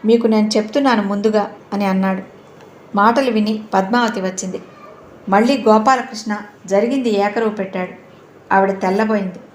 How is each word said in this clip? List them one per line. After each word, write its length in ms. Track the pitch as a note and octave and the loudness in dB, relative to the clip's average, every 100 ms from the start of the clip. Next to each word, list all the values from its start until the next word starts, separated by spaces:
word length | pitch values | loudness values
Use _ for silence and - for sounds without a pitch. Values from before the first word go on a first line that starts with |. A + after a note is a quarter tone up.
| G#3+ | 4
మీకు 220 | A#3 A3+ | 4 4
నేను 220 | A3 G#3+ G#3+ | 2 2 0
చెప్తున్నాను 460 | G#3+ C#4+ C#4 A3 | 0 0 2 2
ముందుగా' 480 | G3 G3+ G#3+ G#3+ G3+ - - | 0 -2 0 0 -2 -10 -8
అని 120 | G3+ G3+ | -4 0
అన్నాడు. 380 | F#3+ F#3+ F#3+ - - - - - - - G3+ | 0 0 -4 -8 -20 -20 -20 -20 -20 -6 2
మాటలు 360 | G#3 C4 C4 | 4 4 0
విని 320 | A3 G#3+ G#3+ - | 0 -2 -4 -2
పద్మావతి 480 | G3 F#3+ A#3+ A#3 A3 | -2 0 0 0 -2
వచ్చింది. 400 | F#3 F#3 F#3 - - - - - - - - | -6 -6 -10 -10 -14 -20 -20 -20 -20 -16 0
మళ్ళీ 340 | G3 A#3+ C#4 G#3+ | 2 4 2 4
గోపాలకృష్ణ 680 | G#3+ A3+ B3+ A#3+ A3 A3+ G#3 - - F#3 | 4 4 0 -2 -12 -8 -8 -10 -20 -2
జరిగింది 440 | G3 A#3 C4+ A#3+ | 0 0 0 0
ఏకరువు 400 | G3+ G3+ G#3 A3+ | 0 0 0 -4
పెట్టాడు. 580 | G#3 F#3+ F#3 F#3 - - - - - - | -4 -8 -6 -8 -12 -20 -20 -20 -20 0
ఆవిడ 280 | F#3+ G3 F#3+ | 2 2 0
తెల్లబోయింది. 580 | F#3+ G3 A3 G#3+ F#3+ F3 - | -2 0 0 -2 -4 -10 -20